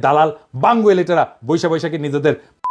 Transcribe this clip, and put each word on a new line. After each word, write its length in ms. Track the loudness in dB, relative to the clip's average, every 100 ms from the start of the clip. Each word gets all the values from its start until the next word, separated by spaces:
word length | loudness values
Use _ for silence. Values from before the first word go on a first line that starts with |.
| 2
দালাল 240 | 2 2 -2 _ -2
বাঙ্গু 240 | 0 2 2
এলিটেরা 300 | 2 2 0 -2 -4 -4
বৈশা 200 | -2 -2
বৈশাখী 260 | -2 -4 -6 -4
নিজেদের 280 | -2 0 -2 -8 _ -8